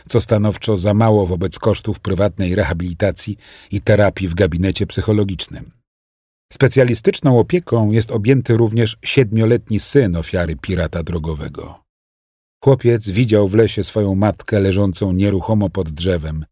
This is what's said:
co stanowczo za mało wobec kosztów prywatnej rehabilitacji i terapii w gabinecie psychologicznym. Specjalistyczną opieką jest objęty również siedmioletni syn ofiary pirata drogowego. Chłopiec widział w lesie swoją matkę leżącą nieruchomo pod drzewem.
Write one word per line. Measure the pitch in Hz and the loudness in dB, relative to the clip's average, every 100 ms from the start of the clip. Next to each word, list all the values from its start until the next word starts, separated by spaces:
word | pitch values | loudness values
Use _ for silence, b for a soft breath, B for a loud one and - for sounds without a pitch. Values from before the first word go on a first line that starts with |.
| - | -4
co | 117 | 0
stanowczo | - 107 107 98 - 101 | 2 2 0 -2 -2 0
za | 98 | 2
mało | 104 113 107 92 | 2 4 4 2
wobec | 90 90 - | -2 -4 -2
kosztów | 113 101 - 101 | 0 -2 -4 -8
prywatnej | - 90 101 92 92 92 | -4 -2 -2 0 -2 0
rehabilitacji | 80 85 90 85 101 - - 101 B B B | -2 -4 -6 -2 -2 -2 -6 -8 B B B
i | 101 | -4
terapii | - 104 101 - 95 | 2 4 4 0 -2
w | |
gabinecie | 87 92 82 95 90 98 | 0 0 0 -2 -2 -4
psychologicznym. | - 104 107 101 85 - - - _ _ _ _ _ _ _ _ | -2 0 0 0 -4 -8 -10 -18 _ _ _ _ _ _ _ _
Specjalistyczną | - 135 135 127 117 190 - 147 123 | 0 2 4 2 2 0 0 4 4
opieką | - 180 - 117 107 | 4 0 0 0 2
jest | 110 107 | 2 0
objęty | 120 104 135 113 113 | 0 2 2 2 2
również | 117 113 110 - - | 2 2 -2 -2 -2
siedmioletni | - 113 110 110 117 - 104 | 0 2 2 2 2 0 -2
syn | - 143 110 85 | 2 2 2 0
ofiary | 80 92 85 80 | -2 -2 -2 -4
pirata | - 87 82 85 | -4 -2 -2 -4
drogowego. | 82 85 78 76 71 69 - - _ _ _ _ _ _ _ _ | -6 -6 -6 -8 -10 -12 -16 -18 _ _ _ _ _ _ _ _
Chłopiec | - 135 120 117 107 | 2 2 2 0 0
widział | 95 123 107 101 | -2 2 2 2
w | 107 | 2
lesie | 110 - | 2 0
swoją | 92 110 101 95 | -4 -2 0 0
matkę | 104 - - 104 | 0 -2 -2 0
leżącą | 98 92 101 87 101 | 2 2 0 -2 -2
nieruchomo | 90 101 98 85 107 95 | 0 0 -2 -2 0 0
pod | 98 80 | -4 -6
drzewem. | 76 90 87 78 78 78 | -4 -2 -2 -4 -10 -12